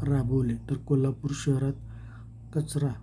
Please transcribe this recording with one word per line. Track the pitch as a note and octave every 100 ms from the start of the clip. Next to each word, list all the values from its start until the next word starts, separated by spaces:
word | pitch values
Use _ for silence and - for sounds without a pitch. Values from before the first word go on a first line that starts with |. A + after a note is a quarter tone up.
राबवले | C#3 C#3 B2 C3+ B2 A2+ -
तर |
कोल्हापूर | C#3 - C#3 C3+ B2+ C#3+
शहरात | C#3+ D3 C3+ C3+ - - - - - - - -
कचरा | D#3+ D3+ C#3+ C#3+ A2+